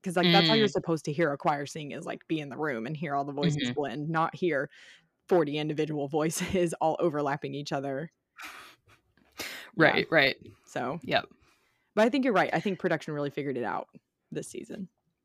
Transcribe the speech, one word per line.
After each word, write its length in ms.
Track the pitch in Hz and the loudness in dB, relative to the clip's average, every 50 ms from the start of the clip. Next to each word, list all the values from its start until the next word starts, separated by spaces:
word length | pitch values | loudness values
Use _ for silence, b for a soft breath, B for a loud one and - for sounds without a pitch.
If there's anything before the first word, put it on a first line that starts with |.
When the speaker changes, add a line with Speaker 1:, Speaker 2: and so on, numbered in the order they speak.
Speaker 1:
'Cause, 140 | - 196 165 | -6 -2 2
like, 160 | 180 180 180 | 4 6 6
that's 160 | 170 170 170 - | 8 6 6 6
how 60 | 220 | 6
you're 120 | 226 214 | 4 4
Speaker 2:
Mm. 40 | 202 | 4
Speaker 1:
supposed 320 | - 190 - - 165 156 - | 2 -2 0 0 -2 -2 -2
to 80 | - | -4
hear 180 | 147 143 170 151 | 0 0 0 0
a 60 | 143 | 0
choir 300 | 139 - 170 147 143 143 | 0 0 0 0 0 -4
sing 240 | 139 - 165 151 143 | -8 -10 -12 -10 -10
is, 140 | - 131 175 | -10 -10 -8
like, 200 | 175 - - _ | -8 -10 -10 _
be 140 | _ 165 156 | _ -4 -4
in 80 | 147 143 | -4 -8
the 80 | - | -8
room 300 | 143 151 151 131 113 110 | -4 -4 -2 -2 -4 -4
and 100 | 123 160 | -6 -6
hear 180 | 147 170 151 139 | -6 -6 -4 -2
all 100 | 139 139 | -2 -2
the 60 | 143 139 | -4 -2
voices 300 | 139 143 - 147 147 135 | 0 2 2 2 2 -2
Speaker 2:
Mm-hmm. 80 | 123 123 | -2 -2
Speaker 1:
blend, 340 | 139 147 135 107 147 147 156 | -2 -2 -4 -4 -6 -6 -2
not 260 | 165 160 165 - - | 0 0 0 0 -2
hear 360 | 151 185 175 151 135 143 151 b b b b b b b b _ _ _ _ | -2 -2 0 0 0 -2 -4 b b b b b b b b _ _ _ _
forty 300 | 196 175 160 147 143 151 | 4 4 4 2 0 -4
individual 500 | 151 156 156 143 156 151 156 147 139 139 147 156 151 165 160 - | -2 -2 -2 -2 -2 -2 -2 -4 -4 -2 0 0 0 0 0 -2
<laughs> 240 | 180 175 - 190 | -4 -2 0 2
voices 100 | 175 170 151 - | 2 2 0 0
all 160 | - 160 156 - | 0 0 0 2
overlapping 540 | - 175 147 147 147 139 139 147 - 135 139 | 0 0 0 0 -2 -2 -2 -4 -4 -8 -8
each 160 | 139 147 - | -8 -6 -4
other. 380 | 160 143 135 139 135 131 160 165 _ _ _ _ _ B B B B B B B B B _ _ - _ _ _ _ _ _ _ B B B B B B B B B | -4 -4 -4 -4 -6 -6 -6 -8 _ _ _ _ _ B B B B B B B B B _ _ -20 _ _ _ _ _ _ _ B B B B B B B B B
Yeah. 100 | - 165 | 6 6
Speaker 2:
Right, 200 | 147 - - - - | 6 6 4 0 4
right. 260 | - 160 139 135 - - - - - _ _ | 4 6 6 4 2 0 -12 -20 -20 _ _
Speaker 1:
So 320 | - - 139 127 123 143 170 | -10 -8 -6 -4 -4 -6 -8
Speaker 2:
Yep. 240 | - - 151 - - - - _ _ _ _ _ _ _ _ _ _ _ _ | -6 -2 -2 -2 -2 -2 -16 _ _ _ _ _ _ _ _ _ _ _ _
Speaker 1:
but 120 | - 220 | 4 4
I 40 | 247 | 4
think 140 | - 277 254 | 4 2 2
you're 100 | 269 214 | 4 4
right. 160 | 185 160 - | 4 2 2
I 80 | - 160 | 0 -2
think 180 | - 208 190 - | -2 -2 -4 -2
production 360 | - 185 170 147 - - 151 | 0 0 0 0 -2 -6 -6
really 160 | 147 147 143 | -4 -4 -4
figured 260 | 139 - 139 143 131 | -4 -6 -6 -4 -4
it 80 | 123 120 | -4 -4
out 240 | 101 87 - - _ _ - _ _ _ _ _ _ | -4 -4 -6 -6 _ _ -20 _ _ _ _ _ _
this 160 | - 156 - - | -10 -10 -10 -10
season. 400 | - - - - - - 190 - _ _ _ _ _ _ | -12 -14 -12 -12 -12 -12 -12 -12 _ _ _ _ _ _